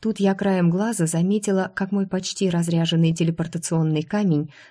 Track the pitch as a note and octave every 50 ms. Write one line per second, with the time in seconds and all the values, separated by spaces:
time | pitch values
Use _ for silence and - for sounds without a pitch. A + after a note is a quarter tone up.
0 | - A3 G#3 - G3 G3 F#3+ F#3+ G3+ G3 F#3+ F#3 F3 E3+ E3+ F#3+ G#3+ A#3 A3 F3+
1 | E3 D#3+ E3 E3 F3 F#3+ G#3 G#3 G3+ G3+ F#3+ F#3+ F#3 - - - F#3+ F#3+ G3+ G3
2 | F#3+ F#3+ F#3 F#3+ F#3 - - - G3 F3+ E3+ E3+ E3+ E3+ E3+ E3 E3 D#3+ E3+ E3
3 | E3 D#3+ E3 - E3 E3 E3 - E3 E3 - E3 - - E3+ E3 D#3 D#3 D#3 D3+
4 | D#3 - G3+ G#3 G#3 F3+ D3+ D3 D#3+ D3+ - - - -